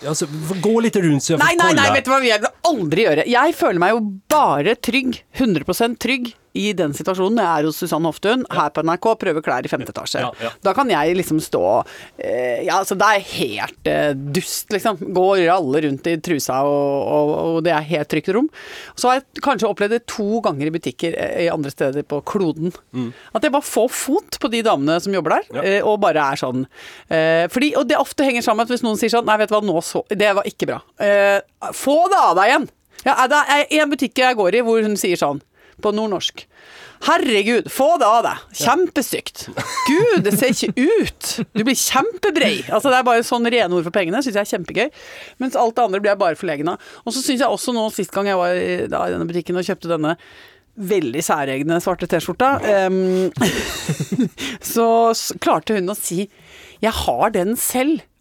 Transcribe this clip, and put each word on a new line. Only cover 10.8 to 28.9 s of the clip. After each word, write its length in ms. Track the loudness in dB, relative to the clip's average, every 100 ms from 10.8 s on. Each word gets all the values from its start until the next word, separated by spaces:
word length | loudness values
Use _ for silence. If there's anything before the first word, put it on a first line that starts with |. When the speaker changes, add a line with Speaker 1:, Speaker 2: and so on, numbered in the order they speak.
| 0
Speaker 2:
jeg 260 | 2 2 0
liksom 240 | 0 -2
stå, 460 | -2 0 2 2 0 -10 -20 -12
eh, 460 | -6 -2 -2 -2 0
ja, 140 | -2
altså, 160 | -2 2
det 80 | 2
er 140 | 2
helt, 540 | 0 -6 -4 -4 -10 -6 -2
eh, 240 | 0 0
dust, 560 | -2 -4 -6 -4 -10 -6
liksom. 280 | -4 -2 -4 -4 2
Gå 80 |
og 160 | 4 4 4
ralle 320 | 2 2 0 0
rundt 200 | -2 -2
i 100 | -4
trusa, 400 | -2 -4 -2 0 2
og, 400 | 2 0 0 0
og, 220 | 2 2 0 0 0
og 80 |
det 80 | 2
er 80 | 0 0
helt 220 | -4 -2
trygt 160 | -4 0 0
rom. 140 | 0 -4 -18 -18 -18 -2
Så 100 | 0
har 140 | 0
jeg 180 | -2 -6
kanskje 280 | -2 0 0
opplevd 220 | 0 0 -2
det 60 | -4
to 340 | -6 -2 0
ganger 240 | -2 -2 -2
i 40 | -2
butikker, 400 | -6 -4 -4 -2
eh, 300 | -4 -2 -2
i 20 |
andre 240 | -2 -4
steder 320 | -2 -2 -2
på 160 | -4 -6 -4
kloden. 480 | -2 -2 -2 -4 -6 _
Speaker 1:
Mm. 200 | -8 -8 -8 -8
Speaker 2:
At 100 | -2 0
jeg 40 | -2
bare 80 |
får 240 | -2 0 0
fot 480 | -2 -2 -2 -2 -6
på 100 | -4
de 100 | 0
damene 380 | 2 2 2 0
som 140 | 0 -2
jobber 220 | 0 0
der, 60 | -2 -4
Speaker 1:
Ja. 60 |
Speaker 2:
eh, 200 | 0 2 2
og 140 | 2
bare 160 | 2 2 0
er 20 | 0
sånn. 300 | -2 -2 -4 -10 -20 -20 -4
Eh, 380 | 0 4 4 2
fordi, 300 | 2 0 0
og 100 | 0
det 80 | 0
ofte 280 | 0 0 0
henger 140 | 2
sammen 140 | 0 0 0
med 20 |
at 80 | 0
hvis 80 |
noen 140 | 0